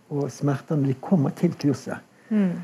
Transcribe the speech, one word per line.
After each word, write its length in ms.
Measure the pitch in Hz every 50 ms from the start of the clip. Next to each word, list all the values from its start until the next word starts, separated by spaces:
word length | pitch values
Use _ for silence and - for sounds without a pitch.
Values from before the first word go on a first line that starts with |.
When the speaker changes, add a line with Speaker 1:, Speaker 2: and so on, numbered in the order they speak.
| _ -
Speaker 1:
og 200 | 151 143 143 135
smertene, 560 | - - 147 143 135 131 - - 165 151 135
de 80 | 135 127
kommer 360 | - - - 196 165 135 - -
til 160 | - - 170
kurset. 480 | - - - 143 131 - - - - - - _ _ _ _ -
Speaker 2:
Mm. 220 | 220 214 196 180 170 175